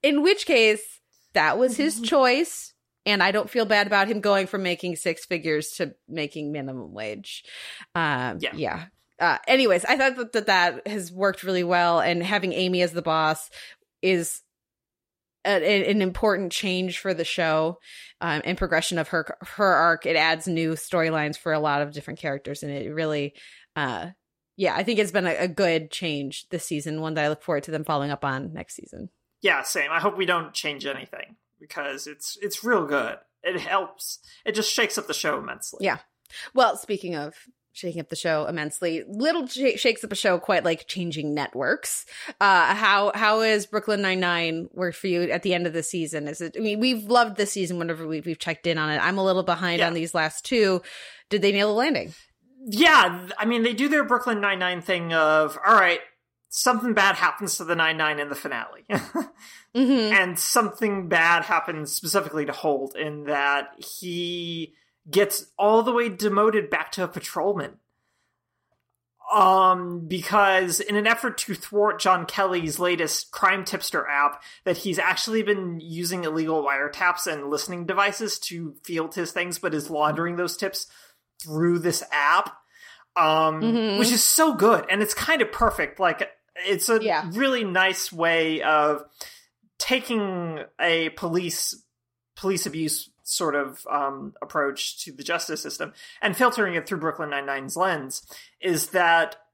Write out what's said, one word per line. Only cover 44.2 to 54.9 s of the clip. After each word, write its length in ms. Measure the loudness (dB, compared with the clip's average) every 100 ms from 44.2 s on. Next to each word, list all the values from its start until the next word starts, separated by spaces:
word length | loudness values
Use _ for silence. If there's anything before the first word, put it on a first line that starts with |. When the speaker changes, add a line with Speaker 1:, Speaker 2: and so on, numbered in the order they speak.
| 0 0 -2 -4 -8
Speaker 1:
work 220 | -6 -6 -4
for 100 | -2
you 160 | 0 0
at 120 | -2
the 100 | 0
end 140 | 0 0
of 40 |
the 100 | -4
season? 420 | -4 -4 -4 -6 -8
Is 140 | -8
it, 160 | -10 -4
I 20 |
mean, 200 | -4 0
we've 240 | 0 0
loved 320 | 2 4 4 2
this 160 | -2
season 260 | 0 -4 -4
whenever 280 | -4 -6 -6
we, 120 | -6
we've 180 | -6 -6
checked 260 | -6 -4 -2
in 100 | -2
on 140 | 0
it. 80 | 0
I'm 200 | 0 2
a 60 |
little 200 | 2 2
behind 340 | 0 0 0 0
Speaker 2:
Yeah. 80 | 0
Speaker 1:
on 80 |
these 200 | 0 -2
last 300 | -2 -2 -4
two. 380 | -2 2 4 2 -4 -18 -18 -20 _
Did 120 | 0
they 100 | 2
nail 160 | 2 2
the 60 |
landing? 380 | 2 2 0 -4 -14 _ _ _ _ -8
Speaker 2:
Yeah, 540 | 4 8 8 6 2
th-, 120 | -10 -4
I 80 | -2
mean, 160 | 2
they 100 | 0
do 160 | 2 2
their 160 | 2
Brooklyn 360 | 4 2 2 0
Nine-Nine 420 | 0 0 -2 -2
thing 320 | -2